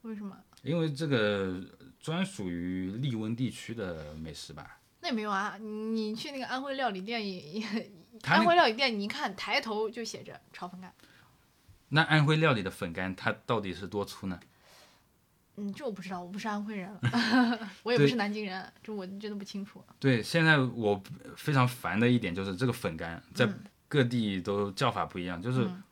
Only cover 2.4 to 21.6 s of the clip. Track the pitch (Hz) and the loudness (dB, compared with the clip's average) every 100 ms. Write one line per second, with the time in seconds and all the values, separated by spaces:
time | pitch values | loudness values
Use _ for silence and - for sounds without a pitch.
2.4 | 95 87 87 92 92 104 139 113 110 117 | -4 -4 -2 -2 -4 -2 -2 -2 -2 -2
3.4 | 123 - - 113 95 80 76 78 78 76 | -4 -4 -10 -6 -6 -6 -10 -10 -12 -12
4.4 | - 71 - - _ _ 339 220 214 196 | -14 -14 -16 -20 _ _ -6 -4 -2 -2
5.4 | 208 196 220 214 220 226 214 226 311 277 | -4 -8 -10 -8 -4 -2 -2 -6 -8 -8
6.4 | 247 254 277 269 247 190 196 233 208 180 | -6 -6 -4 -2 -2 -2 -6 -4 -4 -8
7.4 | 147 196 214 220 - - - - - 180 | -8 -8 -4 -4 -6 -18 -20 -10 4 6
8.4 | 330 349 277 226 269 214 202 262 285 190 | 8 8 8 6 2 2 -2 -4 -6 -6
9.4 | - 247 269 214 220 233 220 - - - | -2 -2 0 -2 -2 -4 -8 -10 -12 -16
10.4 | _ - 175 185 180 _ - - _ _ | _ -14 -12 -12 -16 _ -20 -20 _ _
11.4 | _ _ _ - _ 147 156 156 147 156 | _ _ _ -20 _ 2 6 6 6 6
12.4 | 160 117 92 - 92 82 92 92 117 107 | 6 4 0 -4 -6 -4 -4 -2 -2 -2
13.4 | - 113 98 87 95 104 98 - 98 87 | -2 -2 -2 -6 -4 -4 -4 -6 -8 -8
14.4 | - _ _ - - _ _ _ _ _ | -12 _ _ -20 -20 _ _ _ _ _
15.4 | _ - 202 196 277 190 180 185 180 196 | _ -10 -8 -6 -8 -8 -8 -8 -8 -6
16.4 | 220 208 208 208 185 208 123 240 226 247 | -4 -4 -4 -8 -8 -4 0 2 4 4
17.4 | 233 226 - - 220 240 143 135 208 208 | 4 2 -6 -8 0 6 6 4 -2 -2
18.4 | 208 185 185 _ - 208 185 196 208 208 | -6 -8 -12 _ -10 -8 -8 -8 -8 -8
19.4 | 196 196 202 - - - 139 120 104 165 | -8 -8 -10 -14 -20 -2 2 2 2 4
20.4 | 160 151 127 120 107 98 - - - - | 6 6 4 2 2 2 -2 -16 -14 -6
21.4 | - 139 | 2 4